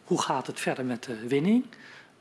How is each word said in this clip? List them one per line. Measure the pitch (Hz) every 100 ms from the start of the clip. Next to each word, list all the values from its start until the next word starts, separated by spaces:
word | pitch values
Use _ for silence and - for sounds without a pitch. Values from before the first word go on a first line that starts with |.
hoe | - 170
gaat | - 147 -
het | -
verder | - 143 127
met | 117
de | - 113 120
winning, | 139 165 233 254 - - - - _